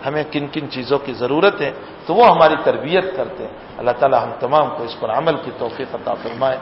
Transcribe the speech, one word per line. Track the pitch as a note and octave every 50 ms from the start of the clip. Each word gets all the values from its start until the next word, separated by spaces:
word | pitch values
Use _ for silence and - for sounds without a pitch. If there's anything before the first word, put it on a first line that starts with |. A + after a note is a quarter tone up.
| -
ہمیں | C3+ D3 D3+ D3 D3 -
کن | D3 C#3+ C#3+ -
کن | D#3 D3 C3
چیزوں | - B2+ B2 A#2 C#3 C#3
کی | - C#3 B2
ضرورت | G#2+ A#2+ B2 C#3 D#3 F3+ G3+ G3 -
ہے، | D3+ C3+ B2+ - - - - - -
تو | - D#3+
وہ | G#3 A#3+ G#3+
ہماری | E3+ E3 D#3+ D#3 D#3 D3+ -
تربیت | - A#2+ A#2 A#2 D3 E3+ F#3 F3+ F#3+ -
کرتے | C3+ A#2+ A2 G2+ - A2+
ہیں۔ | G#2+ - - - - - -
اللہ | A#2 A#2+ A#2+ -
تعالی | C#3+ C3+ C3
ہم | A#2+ A#2 A#2 A2+ -
تمام | C3+ B2 C#3+ D#3 D3 B2+ G#2+
کو | - A#2
اس | A#2 - -
پر | A#2 A2
عمل | G#2+ B2+ D#3 E3 D#3 C3+ -
کی | - A#2+ -
توفیق | C3 A#2 - - C3+ B2+ -
عطا | A#2 - A2+ A2
فرمائے۔ | G#2 - A#2 A#2 A#2 C3+ C3+ C3 C3